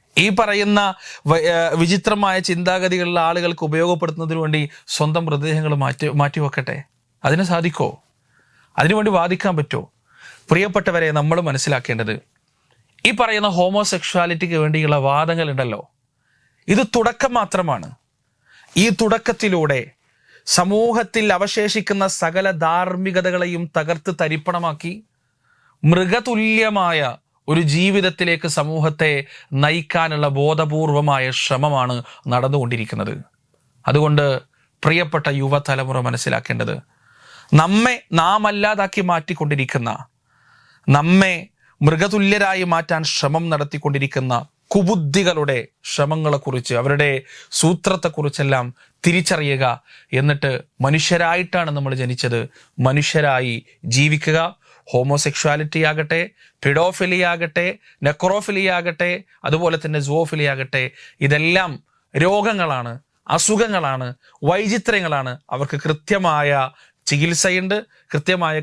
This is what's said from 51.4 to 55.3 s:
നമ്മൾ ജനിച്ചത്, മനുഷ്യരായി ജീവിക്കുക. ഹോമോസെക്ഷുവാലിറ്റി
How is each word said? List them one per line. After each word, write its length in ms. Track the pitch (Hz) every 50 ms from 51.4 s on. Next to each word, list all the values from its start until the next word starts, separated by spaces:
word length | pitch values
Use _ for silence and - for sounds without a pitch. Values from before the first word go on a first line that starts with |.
| 180 175 - 180 170 156 147
നമ്മൾ 140 | 143 139 135 135 131
ജനിച്ചത്, 400 | 127 123 123 - - 120 117 117 113 - _ - - _ _ - 127
മനുഷ്യരായി 680 | 131 135 147 147 - - 156 147 143 131 127 131 123 117 113 - _ _ _ - - 120
ജീവിക്കുക. 440 | 135 143 151 151 151 - 160 156 160 165 180 - _ _ _ _ _ - -
ഹോമോസെക്ഷുവാലിറ്റി 880 | - 123 127 139 143 143 - 147